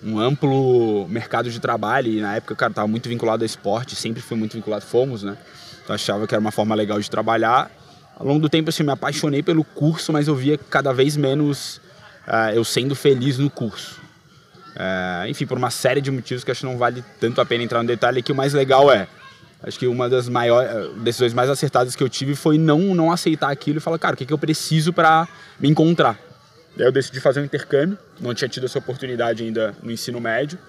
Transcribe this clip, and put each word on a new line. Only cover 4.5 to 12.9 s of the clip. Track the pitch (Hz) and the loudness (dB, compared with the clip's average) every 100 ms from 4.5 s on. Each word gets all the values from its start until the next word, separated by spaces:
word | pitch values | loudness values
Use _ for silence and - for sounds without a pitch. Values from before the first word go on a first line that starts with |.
| 113 | -6
vinculado, | 107 104 - | -6 -8 -2
fomos, | 117 135 120 | 0 0 -4
né? | 98 101 - - - - | -8 -10 -16 -20 -20 -20
Então | - | -8
achava | 104 - 101 107 | -6 -2 -4 0
que | |
era | 113 | 0
uma | 107 | 0
forma | - 107 | 0 0
legal | 107 104 104 | 0 0 -2
de | 104 | -4
trabalhar. | - 110 113 113 127 - - - - - - | -4 0 0 4 2 0 -10 -20 -20 -20 -8
Ao | - | 0
longo | 147 | 2
do | 156 | 2
tempo, | 165 160 | 0 0
assim, | 160 | -2
me | 151 | 0
apaixonei | 135 131 151 160 143 | 0 -4 -2 -2 0
pelo | 151 160 | 2 0
curso, | 151 - 147 160 - | 0 0 0 0 -2
mas | 156 147 | 0 2
eu | |
via | 143 131 151 | 0 0 0
cada | - 139 139 | 0 0 0
vez | 127 135 147 | 2 2 2
menos, | 139 143 147 139 - - - - - - - | 0 2 0 -2 -8 -14 -20 -20 -20 -20 -2
ah, | 110 113 | 0 2
eu | 107 | 0
sendo | 113 - 127 | 0 -2 -2